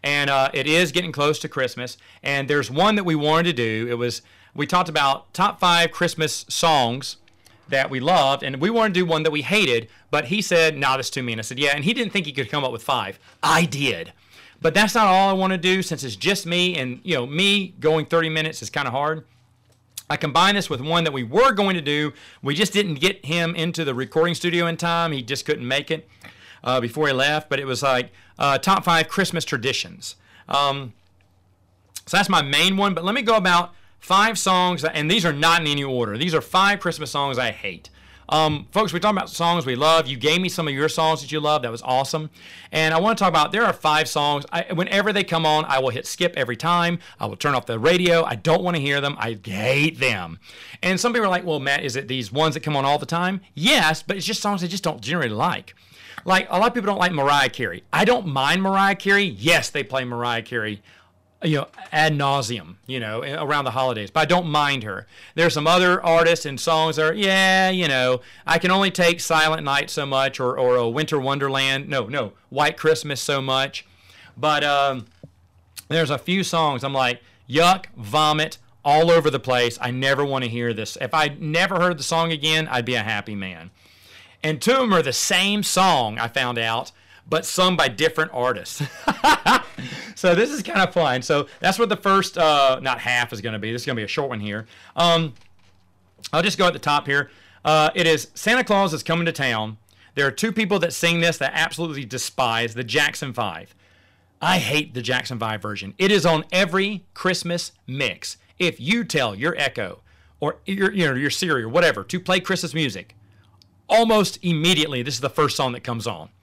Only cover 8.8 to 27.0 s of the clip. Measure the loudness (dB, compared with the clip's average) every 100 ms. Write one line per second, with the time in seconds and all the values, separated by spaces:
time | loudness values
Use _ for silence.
8.8 | 2 2 0 2 0 -2 0 2 2 0
9.8 | -2 _ _ -4 -2 -4 2 4 4 2
10.8 | 0 0 -2 -6 -6 -6 -8 -2 0 0
11.8 | 0 -2 -2 -4 -6 -6 -4 -2 -4 -6
12.8 | -4 -2 -2 -8 _ _ 2 2 2 0
13.8 | -4 -4 -8 -16 _ -20 -20 _ 0 2
14.8 | 2 4 4 6 4 2 0 0 2 2
15.8 | 0 -6 -8 -4 -2 -2 -2 0 0 0
16.8 | -6 -8 -4 -4 -2 0 2 2 0 -2
17.8 | 2 2 2 0 0 -2 -4 -6 -8 -6
18.8 | -4 -2 -2 -4 -10 _ _ _ _ _
19.8 | _ -20 _ -4 0 4 4 2 -2 -6
20.8 | 0 0 0 -2 -2 4 4 4 0 0
21.8 | -2 -2 -2 -6 -20 -10 -4 0 0 0
22.8 | -2 0 -2 -2 -4 -2 -2 -2 -4 -2
23.8 | -4 -4 -2 0 0 0 -2 0 -2 -2
24.8 | -2 0 0 -4 -6 -8 -4 -4 -2 -4
25.8 | -2 -6 -8 _ -20 -20 -20 -10 -2 -2
26.8 | -2 -2